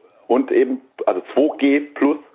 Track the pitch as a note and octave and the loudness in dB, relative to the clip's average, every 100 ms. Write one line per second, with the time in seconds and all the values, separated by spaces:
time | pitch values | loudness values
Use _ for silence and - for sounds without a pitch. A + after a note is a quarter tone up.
0 | _ _ - B2+ C3 - B2+ B2+ - - | _ _ -2 -2 2 2 0 -2 -10 -8
1 | - F#2 - - D3+ - C#3 C#3+ D3 - | -4 -4 -4 0 0 2 0 0 -2 -2
2 | C#3 D3 - | -2 -2 -8